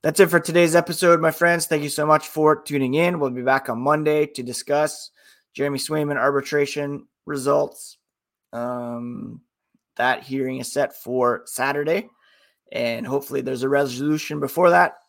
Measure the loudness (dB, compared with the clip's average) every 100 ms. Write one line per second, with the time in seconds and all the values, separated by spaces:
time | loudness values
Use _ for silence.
0 | 0 4 4 4 2 4 6 4 2 0
1 | 4 6 4 2 2 2 0 -2 -2 -2
2 | 2 2 2 2 2 2 -2 -2 0 2
3 | 0 0 -2 -2 0 0 0 -2 0 2
4 | 2 2 0 -4 -10 -10 -2 0 0 -4
5 | -18 _ _ _ _ -6 -4 -4 -4 -2
6 | -2 2 2 2 0 0 0 -2 -6 -8
7 | -12 _ -8 -4 0 2 0 -6 -20 -20
8 | _ _ _ _ _ -8 -6 -6 -8 -10
9 | -10 -12 -14 -16 _ _ _ _ _ -2
10 | 0 0 -4 -6 -4 -6 -6 -4 -4 -6
11 | -6 0 0 0 -6 -4 -2 -2 -2 -2
12 | -4 _ _ _ _ _ _ -6 -4 -4
13 | -4 -4 -4 -6 -6 -4 0 0 0 -2
14 | -2 -2 -4 -6 -4 2 4 6 4 0